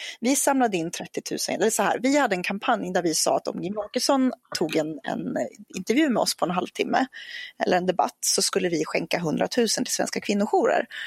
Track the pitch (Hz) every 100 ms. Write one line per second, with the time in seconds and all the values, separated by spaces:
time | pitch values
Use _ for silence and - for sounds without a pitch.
0 | - - 233 277 285 269 240 185 165 -
1 | 175 - - - - - 220 - 190 170
2 | 247 294 254 185 175 202 - 214 180 180
3 | 170 151 - - - - 170 214 208 254
4 | - 277 254 - _ - 160 160 156 156
5 | - - 170 139 123 - - 196 185 240
6 | 311 196 165 - - 180 - - 165 -
7 | 262 - - - - - - 175 180 175
8 | 240 - - - - 196 185 160 156 185
9 | 175 - 170 - 185 - 226 - 240 -
10 | - - - 202 208 381 233 - - -